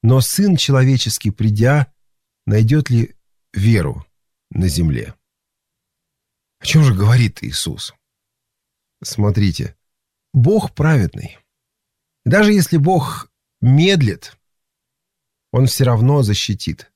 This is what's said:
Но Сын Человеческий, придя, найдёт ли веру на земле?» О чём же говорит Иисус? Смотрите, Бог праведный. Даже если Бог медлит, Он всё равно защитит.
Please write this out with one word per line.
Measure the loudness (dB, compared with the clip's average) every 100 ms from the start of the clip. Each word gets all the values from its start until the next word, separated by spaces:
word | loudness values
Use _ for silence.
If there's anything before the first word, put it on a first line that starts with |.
Но | 4 2
Сын | 2 0 0 0
Человеческий, | 0 2 2 0 -2 -4 -6
придя, | -2 -2 0 2 2 -2 _ _ _ _ _ -4
найдёт | 0 2 0 0
ли | 0 -2 -8 _ _ _
веру | -2 2 2 0 -8 -16 _ _ _ _
на | -4 -2
земле?» | 0 -2 -2 -8 -18 _ _ _ _ _ _ _ _ _ _ _ _ _ _
О | -2
чём | 2
же | 2
говорит | 2 2 2 2 -2
Иисус? | -12 -10 -10 -10 -14 _ _ _ _ _ _ _ _ _ _ _
Смотрите, | -16 -4 -2 0 -2 -2 -10 -12 _ _ _ _ _
Бог | 0 2 2 -2
праведный. | -4 0 0 -2 -6 -16 -18 _ _ _ _ _ _ _ _ -2
Даже | 2 2
если | 2 0 0
Бог | 0 0 -4 -12 -16 _ _ _
медлит, | 2 4 4 2 0 -4 -14 _ _ _ _ _ _ _ _ _ _ _ _
Он | 0 0
всё | 0 0
равно | 2 2 2
защитит. | 0 -2 -4 -6 -8 -12 -14